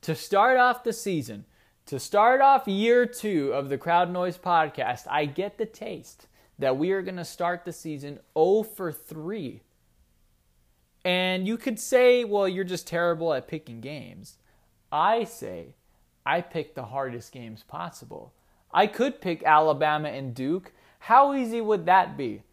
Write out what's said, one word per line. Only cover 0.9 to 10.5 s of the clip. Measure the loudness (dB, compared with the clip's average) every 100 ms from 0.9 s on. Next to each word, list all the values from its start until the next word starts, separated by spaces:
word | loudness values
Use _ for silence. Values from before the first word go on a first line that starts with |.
season, | -6 -4 -4 -4 -12 -16 _ _ _ -10
to | -10
start | -2 4 4 6
off | 6 4 2
year | 0 4 4 4
two | -2 -2 -2 0
of | -2 -2
the | -6
Crowd | 0 2 2
Noise | -2 -4 -4
podcast, | 0 2 2 -2 -6 -6 -4
I | -2
get | -2 -4 -8 -6
the |
taste | -10 -8 -14 -14 -16 -20 _ _ _ _
that | -2 0
we | 0
are | -2
gonna | -4 -8
start | -10 -4 -4 -4
the | -8
season | -12 -10 -10 -12 -16 _ 2
oh | 4 4
for | 0 -6 -8
three. | -8 -14 -12 -10 -8 -8 -12 _ _ _ _ _ _ _ _ _